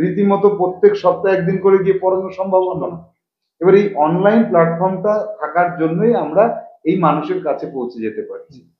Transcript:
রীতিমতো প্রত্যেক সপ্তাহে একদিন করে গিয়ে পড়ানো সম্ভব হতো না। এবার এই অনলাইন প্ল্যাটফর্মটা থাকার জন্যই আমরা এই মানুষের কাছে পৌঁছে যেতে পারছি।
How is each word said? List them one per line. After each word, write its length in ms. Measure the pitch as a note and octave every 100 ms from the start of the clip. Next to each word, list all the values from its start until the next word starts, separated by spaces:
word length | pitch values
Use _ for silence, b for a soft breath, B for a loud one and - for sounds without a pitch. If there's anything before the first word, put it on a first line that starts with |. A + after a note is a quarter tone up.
রীতিমতো 480 | E3 F3 G3 G3 G3+
প্রত্যেক 480 | F3 F3+ - G#3 -
সপ্তাহে 400 | F3+ - G3 F3
একদিন 220 | E3+ F#3+
করে 200 | G3 F#3+
গিয়ে 200 | F#3+ F#3
পড়ানো 280 | F#3 F#3+ F#3
সম্ভব 280 | - F#3+ F#3
হতো 320 | F3+ D#3+ -
না। 140 | - - _ _ _ _ -
এবার 140 | F3+
এই 200 | G3 -
অনলাইন 500 | - D3+ F3+ G3+ A3+
প্ল্যাটফর্মটা 920 | - E3+ E3 E3 F#3+ F#3 G#3 G#3 - -
থাকার 380 | D3 E3+ F3 D#3
জন্যই 360 | D#3+ F3+ A3+
আমরা 520 | G3+ D3+ E3+ A3+ - - -
এই 140 | D#3 F#3+
মানুষের 440 | F3 C#3+ D3+ F3+
কাছে 240 | D#3 C3+ C#3+
পৌঁছে 340 | C3+ A#2+ A2+
যেতে 220 | A2 G#2
পারছি। 480 | F#2+ G2 - C3 _